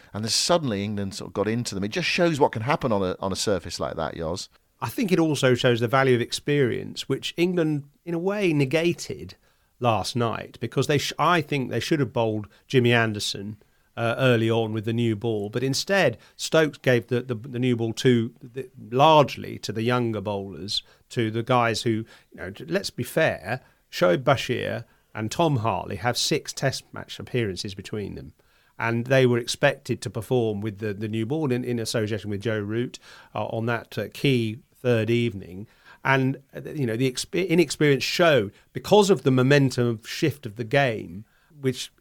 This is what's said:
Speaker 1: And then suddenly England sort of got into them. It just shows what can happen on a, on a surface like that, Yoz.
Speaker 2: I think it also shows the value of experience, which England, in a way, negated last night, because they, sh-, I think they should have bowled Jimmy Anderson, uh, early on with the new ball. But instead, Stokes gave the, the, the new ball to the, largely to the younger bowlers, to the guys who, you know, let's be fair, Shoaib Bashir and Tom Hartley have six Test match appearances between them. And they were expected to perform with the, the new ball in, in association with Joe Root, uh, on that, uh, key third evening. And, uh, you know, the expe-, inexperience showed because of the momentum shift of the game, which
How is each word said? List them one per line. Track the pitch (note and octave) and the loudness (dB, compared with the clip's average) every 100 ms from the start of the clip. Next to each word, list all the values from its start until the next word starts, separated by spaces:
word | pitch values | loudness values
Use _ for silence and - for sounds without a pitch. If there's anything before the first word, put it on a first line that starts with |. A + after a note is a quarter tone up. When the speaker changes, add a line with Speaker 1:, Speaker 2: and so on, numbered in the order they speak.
| - | -12
Speaker 1:
And | G#2 | -8
then | A2 | -2
suddenly | - - F3 C3+ G2 | -2 2 2 2 -2
England | G#2 G2+ G2 | -2 -4 -6
sort | - - | -8 -8
of | |
got | G#2 G2+ | -2 0
into | A#2 A#2 F#2+ | 0 -4 -4
them. | |
It | G2+ | -4
just | F3+ D#3 | -2 -2
shows | - E3+ C#3 | 2 2 4
what | C3 | 2
can | A#2 | 0
happen | A#2+ E3 C3 | -2 -2 0
on | G2+ | 0
a, | F#2 F2+ | 0 -2
on | F#2+ | -4
a | F2+ | -2
surface | A2 F#2 E2+ - | 0 0 -2 -6
like | C#2 D#2+ | -6 -4
that, | D#2 - | -6 -4
Yoz. | D#2+ F#2 - _ _ - | -6 -6 -10 _ _ -10
Speaker 2:
I | A2+ | -8
think | - G3+ | -4 0
it | E3+ | 2
also | D#3+ C#3 C3 | 2 2 4
shows | A#2+ C3 A#2 | 4 4 2
the | A#2 | 2
value | C3+ C3+ | 2 4
of | A#2+ | 2
experience, | A2+ - - C#3+ A#2+ G2 G2+ - - | 0 -6 -2 0 0 -2 -8 -10 -6
which | C3+ - - | -6 -4 -2
England, | F3+ F3+ D#3 D3 C#3+ _ | 0 2 0 -2 -6 _
in | E3+ | -8
a | E3+ | -4
way, | F#3 G#3 F#3 | -4 -2 0
negated | D3 C3 D#3+ F3 E3+ - - F#2 - _ _ _ - | 2 2 2 0 -2 -6 -10 -12 -18 _ _ _ -2
last | A#2+ G#2+ - | 0 0 -2
night, | A#2 A#2 G2+ - - | -2 -2 -2 -10 -10
because | A2+ C#3+ B2 | -4 -2 0
they, | C#3+ | 0
sh-, | - - | 0 0
I | D3+ F3 | 2 2
think | - C#3+ A#2 | 0 -4 -2
they | A#2 | -4
should | - D#3 | 0 0
have | C3+ | 0
bowled | B2 A2+ G#2+ G#2 _ - | 0 0 -2 -8 _ 0
Jimmy | C3+ A#2+ | 4 6
Anderson, | A#2+ A2+ G#2 - G#2 G2+ A2 _ _ _ A#2 | 4 2 -2 -6 -6 -10 -12 _ _ _ -4
uh, | A2+ A#2+ | -2 2
early | C3 A#2 A2+ | 4 4 4
on | A#2 A2 | 2 0
with | A2 | -2
the | G#2 | -2
new | A2+ A#2 G#2 | 0 0 0
ball. | A#2 G#2+ G2+ | -2 -2 -4
But | A2+ | -2
instead, | C3+ - - G3 D3 G#2 - - | -2 -2 0 2 2 0 -16 -12
Stokes | - D#3+ D#3 - | 0 2 2 0
gave | C3+ B2 - | 2 2 2
the, | A#2+ | -4
the, | B2+ | -2
the | A2 C#3 A#2+ | -8 -6 -2
new | B2+ | 0
ball | A2+ A2+ | 2 -2
to | - C3+ A#2+ A#2 - | 0 4 4 2 -8
the, | B2+ C3 - B2 G#2+ | -16 -14 -14 -16 -4
largely | B2+ D#3 D3+ C3+ - G2 A2+ | 4 8 8 6 0 -10 -10
to | - | -6
the | G#2+ | -2
younger | A#2 B2 A#2 G#2+ | 0 2 0 -2
bowlers, | G2+ G2+ G2 D#2 G2 - - _ _ | -4 -6 -6 -10 -6 -6 -8 _ _
to | B2+ A2 | -2 -2
the | A2+ | -2
guys | A2+ B2 A#2 G#2+ | 0 2 2 0
who, | A#2+ | 0
you | A2 A2 - _ - | -2 -4 -16 _ -12
know, | F2+ G#2 D#3+ | -12 -12 -6
let's | F#3 A#3+ | -4 -4
be | - | -8
fair, | A#2 E3 D3 F2+ G2 B2+ _ _ _ | -4 0 0 0 -6 -8 _ _ _
Shoaib | - F3+ E3 | 0 2 2
Bashir | C3 B2+ - A2 G2 A2 - _ _ | 2 0 0 -4 -4 -6 -10 _ _
and | A2 A2 | -8 -6
Tom | - E3 C3 | 0 2 2
Hartley | A2+ F2+ E2 G2+ | 0 -2 -4 -4
have | B2 A2+ | -2 -2
six | - D#3 - | -2 -2 -4
Test | - C3 - - | -4 -4 -4 -10
match | G#2 - - | -14 -14 -14
appearances | G#2 B2 G#2+ F2+ G#2 | -6 -4 -4 -6 -8
between | G2 - G#2+ F#2 | -10 -10 -8 -8
them. | E2 - _ _ _ _ - | -10 -14 _ _ _ _ -4
And | A#2 A#2 A#2+ | -2 0 2
they | C3+ B2+ | 6 6
were | A#2+ | 4
expected | - - C#3+ - - A2 | -2 0 0 0 -6 -6
to | G#2+ | -4
perform | A2+ - B2+ A2+ G2+ | -8 0 0 0 -2
with | A2 G2 | -6 -6
the, | G#2+ | -6
the | G2 G#2+ | -6 -4
new | A2 A2+ | -4 -2
ball | D#3+ D3 | -2 -2
in, | B2 | -2
in | B2 A#2 | -2 -4
association | A2 A#2+ G#2+ G#2+ G2+ | -2 -2 -2 -4 -4
with | G2+ | -4
Joe | A2+ G#2+ | -2 -2
Root, | G2+ A2+ B2 - - - - | -2 -4 -4 -8 -20 -20 -10
uh, | A2+ G#2+ | -8 -4
on | A2+ A#2 | -4 -2
that, | A2+ - A#2+ | -4 -6 -8
uh, | G2+ | -8
key | - D3 B2+ A2 A2 _ | -2 2 2 0 -6 _
third | _ B2 A2+ A2 | _ 0 2 2
evening. | A#2+ A#2+ G2+ E2+ F#2 A2+ _ - - | 2 0 -4 -12 -14 -16 _ -20 -6
And, | C3+ C3+ C3 C#3 _ D3 | 2 2 2 -2 _ -14
uh, | C3+ | -10
you | D#3 A#2+ | -4 -2
know, | A2+ | 0
the | C3 | -2
expe-, | B2+ - - F#3 | -2 -6 -4 2
inexperience | E3+ D3+ - D3+ C3+ | 2 2 2 2 2
showed | - - E3+ C3 G2+ - _ | 0 2 4 4 2 -6 _
because | C#3+ - G#3 G3 | -8 4 6 6
of | F#3+ | 4
the | C#3 | 4
momentum | B2+ C3 C#3+ C3 C3 A#2+ A2+ | 4 6 6 4 2 0 -2
shift | - - D#3 - A2 | -8 -2 -2 -2 -12
of | G#2 | -10
the | |
game, | A2 C#3 C3 G#2+ F#2 F#2 - _ _ D3 | -2 0 0 -2 -8 -14 -16 _ _ -6
which | C3+ B2+ - _ | -4 -4 -10 _